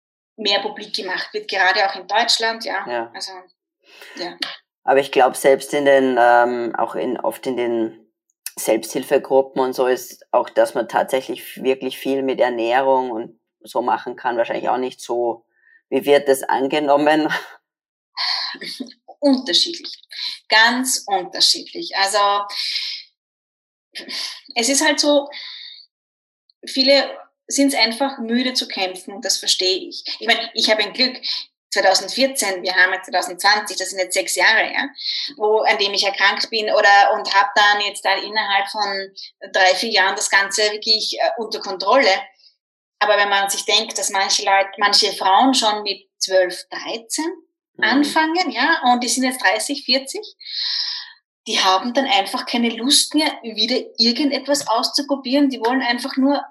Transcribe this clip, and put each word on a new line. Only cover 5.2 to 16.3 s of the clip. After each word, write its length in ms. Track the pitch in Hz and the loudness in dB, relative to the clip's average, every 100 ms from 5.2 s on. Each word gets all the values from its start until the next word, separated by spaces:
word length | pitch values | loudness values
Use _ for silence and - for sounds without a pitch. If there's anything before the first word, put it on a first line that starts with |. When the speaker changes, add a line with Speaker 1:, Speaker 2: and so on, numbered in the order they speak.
| 127 - | 4 4
Speaker 2:
selbst 380 | 143 135 - | 4 4 2
in 100 | 147 | 0
den, 320 | 139 135 135 123 | 6 6 6 4
ähm, 560 | 120 120 120 120 117 - | 6 6 4 0 -4 -4
auch 180 | 113 | -4
in, 260 | - 113 120 | -4 -4 -4
oft 260 | - - 135 | -4 -4 -4
in 120 | 123 | -4
den 520 | 120 117 113 113 _ _ _ _ - - | -2 0 -2 -6 _ _ _ _ -16 -6
Selbsthilfegruppen 1040 | - 113 - - 131 139 - 135 135 - | -2 -2 -2 -6 0 0 2 2 2 0
und 140 | 131 | -2
so 120 | 127 127 | 0 0
ist 380 | 123 - - _ | 0 -4 -18 _
auch, 160 | 123 120 | -2 0
dass 240 | 107 117 | 2 2
man 160 | 131 120 | 0 -2
tatsächlich 520 | - - 131 - 123 | 0 0 0 -2 -8
f-, 220 | - - | -12 -6
wirklich 360 | 127 131 131 - | -2 -2 -4 -6
viel 240 | 135 135 | -2 -2
mit 180 | 135 113 | -2 -2
Ernährung 680 | 123 120 113 123 135 131 127 | -2 -2 0 2 2 2 0
und 280 | 117 - - _ _ | -6 -10 -14 _ _
so 220 | - 123 | -8 -4
machen 340 | 123 113 127 131 | -2 -2 -4 -8
kann, 220 | 127 120 | -4 -2
wahrscheinlich 320 | 120 117 104 | -2 -2 -2
auch 80 | 120 | -2
nicht 240 | 131 - | -4 -8
so, 420 | - 120 120 110 _ _ _ _ _ | -6 -2 -2 -4 _ _ _ _ _
wie 160 | 131 - | -2 4
wird 200 | 143 | 4
das 160 | 139 | 6